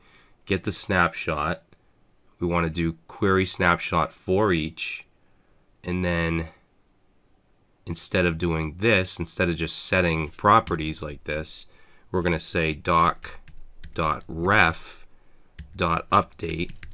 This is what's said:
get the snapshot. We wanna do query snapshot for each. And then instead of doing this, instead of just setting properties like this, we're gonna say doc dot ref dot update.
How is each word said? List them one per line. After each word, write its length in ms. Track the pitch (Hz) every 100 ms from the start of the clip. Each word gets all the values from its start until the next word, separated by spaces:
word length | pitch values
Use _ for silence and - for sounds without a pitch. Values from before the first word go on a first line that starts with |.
| _ _ _ _ -
get 180 | 95
the 80 | 107
snapshot. 920 | - - 92 85 - - 76 78 - _ _ _ _ _ _ _ -
We 60 | 87
wanna 240 | 87 82
do 260 | 80 82 80 -
query 400 | - 98 95 92
snapshot 680 | - 90 85 - 85 73
for 400 | - - 95 107
each. 540 | 85 78 - - - - _ _ _ _ _ _ _
And 200 | 90 90
then 440 | 87 85 82 82 80 - _ _ _ _ _ _ _ _ _ _ _ _ -
instead 380 | 82 - 98
of 140 | 90 80
doing 380 | 87 80 78 85
this, 400 | 113 98 90 -
instead 300 | 85 - 90
of 80 | 80
just 200 | 80 -
setting 520 | - 92 87 80 76
properties 720 | - 104 110 - 80 78 78
like 220 | 76 73
this, 420 | - 76 78 - - - - - -
we're 120 | 92
gonna 180 | 87 80
say 320 | - 87 80
doc 680 | 73 90 85 82 - - - - - - - -
dot 300 | - 78 65 -
ref 800 | 80 90 104 82 - - - - - - - - - - -
dot 320 | 87 82 -
update. 640 | 98 - - 82 80 87 - -